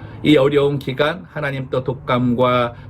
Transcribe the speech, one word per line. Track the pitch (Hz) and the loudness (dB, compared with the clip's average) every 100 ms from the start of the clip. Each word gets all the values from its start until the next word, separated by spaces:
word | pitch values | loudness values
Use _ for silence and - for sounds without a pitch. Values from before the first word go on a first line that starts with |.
| - - | -16 -4
이 | 151 143 | 4 4
어려운 | 143 143 143 139 | 6 4 2 0
기간 | 135 127 147 180 175 | -6 -2 -2 -2 -10
하나님 | 151 143 135 131 | -8 -6 -6 -4
또 | 127 | -4
독감과 | 135 123 - 123 123 120 123 123 120 - | -4 -8 -2 0 2 2 2 2 0 -4